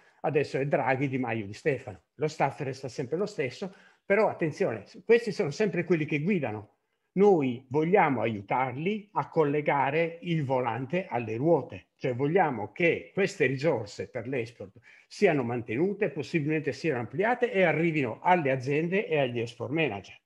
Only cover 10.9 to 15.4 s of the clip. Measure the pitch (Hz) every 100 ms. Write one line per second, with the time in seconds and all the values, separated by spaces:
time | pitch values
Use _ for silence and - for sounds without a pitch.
10.9 | 180 190 120 113 113 156 156 - 95 -
11.9 | _ 139 120 143 190 156 113 104 - 175
12.9 | 104 - 185 196 - 131 135 160 120 101
13.9 | - 95 123 117 135 113 - 98 - -
14.9 | - _ - 202 147